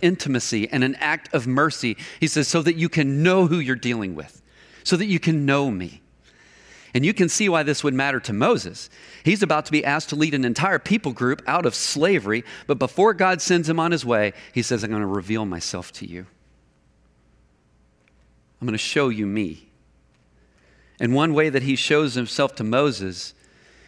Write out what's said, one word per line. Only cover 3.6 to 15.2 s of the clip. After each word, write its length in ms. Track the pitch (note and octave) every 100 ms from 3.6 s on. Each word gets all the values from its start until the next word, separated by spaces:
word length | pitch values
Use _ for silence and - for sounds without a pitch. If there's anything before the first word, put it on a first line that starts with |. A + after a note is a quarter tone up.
| C3
dealing 400 | B2 B2 A#2 G2
with, 280 | D#2 - - _ _ - -
so 140 | - F3
that 80 | G#3
you 120 | E3+
can 280 | E3+ D#3+ C#3
know 240 | C#3 C#3
me." 320 | G2 F2 - _ _ _ _ _ - - - -
And 140 | B2+ D3
you 80 |
can 140 | A3 F3+
see 200 | - G#3
why 140 | E3
this 220 | D3 C#3
would 100 | D3
matter 240 | C3 C#3 C3
to 140 | -
Moses. 580 | G#2 C3+ C3+ F#2 - - - - -
He's 220 | - G3+
about 200 | F#3+ D3+ D3+
to 40 |
be 140 | D3+
asked 240 | C#3 D3+ -
to 80 | D3
lead 180 | D#3
an 100 | C#3+
entire 360 | B2+ A2+ F3+ E3+
people 320 | - F#3 D3
group 280 | A#2 B2 D3 -
out 180 | D#3+
of 120 | C#3 -
slavery, 680 | - C#3+ E3 F#3 G2+ A2 - - -
but 140 | C#3+
before 340 | C3 - G#3
God 260 | G3+ F#3 F3+
sends 280 | - F3+ D#3
him 100 | E3
on 140 | E3
his 120 | E3
way, 280 | B2+ A#2 G#2 - -
he 80 | -
says, 220 | A#2 A#2+
"I'm 80 | G#2
gonna 160 | G#2+ G2+
reveal 400 | G2